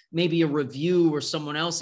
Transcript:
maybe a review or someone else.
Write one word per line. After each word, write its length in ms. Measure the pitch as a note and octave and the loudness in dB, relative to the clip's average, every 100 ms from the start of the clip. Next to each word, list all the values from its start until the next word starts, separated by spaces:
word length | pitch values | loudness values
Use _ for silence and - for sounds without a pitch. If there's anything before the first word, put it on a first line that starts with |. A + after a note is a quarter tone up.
| _ | _
maybe 300 | E3 E3+ E3 | -2 0 2
a 40 | D#3+ | 2
review 600 | D3 C3+ B2+ E3 F3+ E3+ | 2 -2 -2 0 4 4
or 120 | D3 | 2
someone 340 | B2+ E3 D3 D3 | -4 -6 -6 -4
else. 240 | E3 E3+ | -4 -4